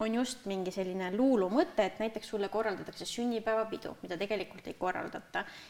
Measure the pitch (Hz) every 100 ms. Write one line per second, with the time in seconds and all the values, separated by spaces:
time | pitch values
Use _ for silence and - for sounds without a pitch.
0 | 220 233 254 - 196 190 185 190 185 185
1 | 190 202 269 247 185 240 349 - 190 -
2 | 220 220 - 214 196 208 220 190 - -
3 | 175 - 240 226 226 220 220 - - -
4 | 180 170 202 214 180 185 - - 180 180
5 | - - - 180 202 -